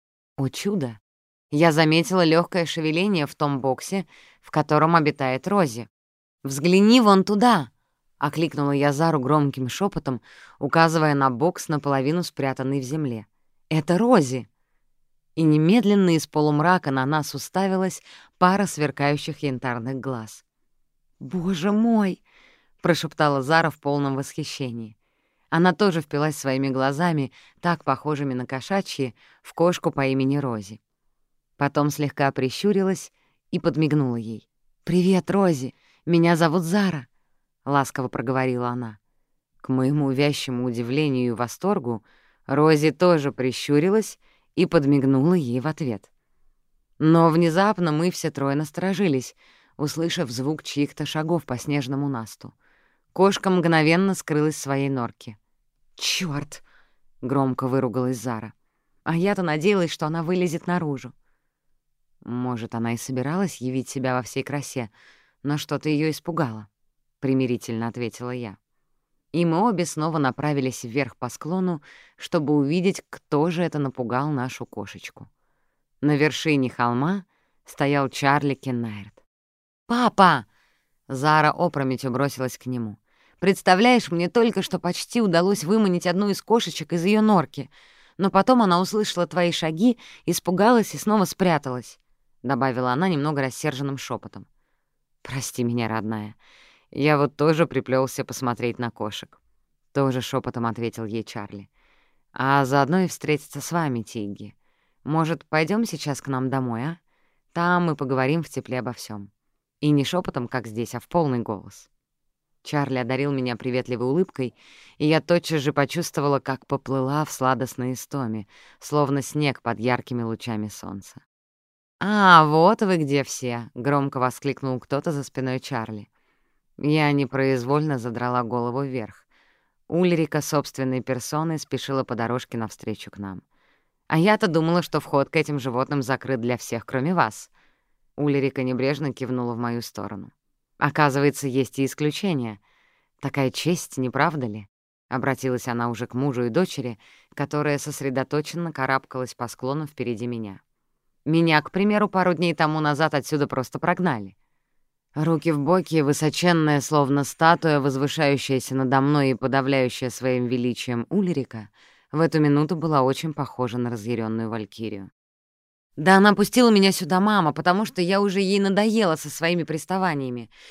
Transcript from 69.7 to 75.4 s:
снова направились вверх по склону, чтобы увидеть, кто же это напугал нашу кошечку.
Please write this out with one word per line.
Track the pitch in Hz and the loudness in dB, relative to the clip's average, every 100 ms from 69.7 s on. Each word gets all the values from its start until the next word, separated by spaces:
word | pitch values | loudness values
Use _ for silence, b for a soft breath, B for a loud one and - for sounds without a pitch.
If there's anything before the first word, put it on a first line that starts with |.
| 185 165 | 0 -4
снова | 151 156 156 | -4 -2 0
направились | 135 120 147 143 131 - | 0 0 -2 -2 -2 -6
вверх | 120 127 135 - | -6 -4 -4 -6
по | 123 | -10
склону, | - 151 185 185 156 B B B B | -8 -6 -2 -2 -4 B B B B
чтобы | - 175 147 | -4 -2 2
увидеть, | 147 139 175 185 - - | 2 2 2 0 -2 -8
кто | - _ 147 165 | -20 _ 0 2
же | 165 | 0
это | 165 147 | -2 -2
напугал | 139 123 117 123 151 | -4 -4 -4 -2 -2
нашу | 143 127 - 120 | -2 -4 -8 -12
кошечку. | - 101 - - - - _ | -12 -12 -14 -18 -20 -20 _